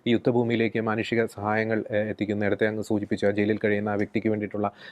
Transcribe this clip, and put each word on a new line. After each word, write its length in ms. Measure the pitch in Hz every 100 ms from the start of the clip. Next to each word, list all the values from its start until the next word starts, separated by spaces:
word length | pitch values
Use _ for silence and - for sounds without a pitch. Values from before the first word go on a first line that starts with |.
| 120
ഈ 60 |
യുദ്ധഭൂമിയിലേക്ക് 680 | 110 135 120 117 117 113 113
മാനുഷിക 460 | 110 110 - 117 113
സഹായങ്ങൾ, 580 | - 104 107 110 110 -
ഏ, 60 | 107
എത്തിക്കുന്നു. 500 | 107 98 104 104 101
നേരത്തെ 220 | 101 110
അങ്ങ് 140 | 107
സൂചിപ്പിച്ചു, 440 | 101 107 101 104 101
ആ 40 |
ജയിലിൽ 280 | 104 104 107
കഴിയുന്ന 240 | 107 104 104
ആ 60 |
വ്യക്തിക്ക് 340 | 101 - 113 110
വേണ്ടിയിട്ടുള്ള 420 | 107 104 104 101 - -